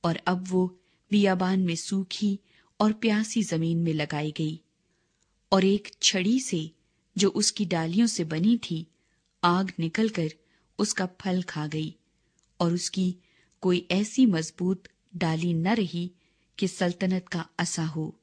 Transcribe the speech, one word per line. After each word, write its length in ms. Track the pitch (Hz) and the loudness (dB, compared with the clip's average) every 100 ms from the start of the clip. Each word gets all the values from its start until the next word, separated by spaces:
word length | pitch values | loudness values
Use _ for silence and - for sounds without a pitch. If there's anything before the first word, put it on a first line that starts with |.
और 120 | 170 165 - | -2 -2 -2
अब 220 | 180 185 | -2 0
वो 180 | 185 185 180 _ _ _ | 0 0 -4 _ _ _
बियाबान 500 | 208 196 185 185 190 | 2 4 2 2 2
में 160 | 185 165 | 2 -2
सूखी 640 | - 196 190 - 208 196 _ _ _ _ | -2 -4 -4 -4 -2 -2 _ _ _ _
और 120 | 214 | 0
प्यासी 480 | 214 226 208 220 - | 2 0 0 0 -2
जमीन 360 | 190 165 165 170 | -2 0 0 0
में 140 | 170 | 0
लगाई 380 | 156 147 147 151 151 | -2 -2 -4 -4 -4
गई 240 | 156 160 _ _ _ _ _ _ _ _ _ | -6 -6 _ _ _ _ _ _ _ _ _
और 120 | 190 | 4
एक 260 | 190 202 - - | 4 2 -2 -2
छड़ी 360 | - 190 185 254 | 0 0 2 0
से 300 | 262 175 160 _ _ _ _ - | 0 -4 -4 _ _ _ _ 0
जो 120 | 196 | 2
उसकी 320 | 214 208 - 190 | 2 -2 0 -2
डालियों 400 | 170 165 180 233 | 0 0 2 2
से 180 | - | 0
बनी 320 | 160 160 196 233 | -4 0 2 2
थी, 260 | - 160 165 _ _ _ _ _ | 0 -8 -8 _ _ _ _ _
आग 300 | 175 175 190 - | 2 2 0 -2
निकलकर 540 | 165 165 220 214 160 - _ _ _ - | -4 0 0 0 -4 -6 _ _ _ -6
उसका 280 | 208 - 185 - | -4 -2 -4 -4
फल 220 | 190 185 | -2 -2
खा 240 | 180 160 151 | -2 -6 -6
गई 280 | 156 156 - _ _ _ _ _ _ | -4 -6 -10 _ _ _ _ _ _
और 120 | 175 | 0
उसकी 420 | 175 170 - 185 180 _ _ _ _ | 0 -2 -2 -2 -2 _ _ _ _
कोई 240 | 185 180 - | 0 0 0
ऐसी 360 | 185 214 - 254 | -2 0 4 4
मजबूत 600 | 165 160 - 180 185 - _ _ | 4 -2 -4 -2 -2 -6 _ _
डाली 380 | 180 170 160 175 | -4 -2 0 0
न 200 | 165 170 | 0 2
रही 360 | 233 185 170 175 - _ _ _ - | 0 0 -4 -8 -10 _ _ _ -4
कि 100 | 185 | -4
सल्तनत 600 | - 180 175 190 185 180 | 0 -2 0 0 0 -2
का 180 | 175 160 - | -8 -8 -4
असा 260 | 175 - 160 | -4 -2 -4
हो। 280 | 160 156 - | -4 -8 -10